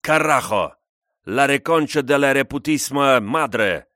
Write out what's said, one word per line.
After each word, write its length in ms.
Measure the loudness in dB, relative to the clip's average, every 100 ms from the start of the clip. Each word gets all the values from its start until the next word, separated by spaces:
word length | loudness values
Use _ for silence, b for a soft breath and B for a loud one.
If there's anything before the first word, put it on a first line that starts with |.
Карахо! 760 | 0 0 2 0 0 -2 -2 -8 _ _ _ _ -6
Ла 220 | 0 0
реконча 560 | 0 0 0 0 -2
де 140 | 0 2
ла 160 | 2
репутисма 840 | 0 -2 -6 -4 -4 -2 0 2 2
мадре! 680 | 2 -4 -2 0 0 -2 -8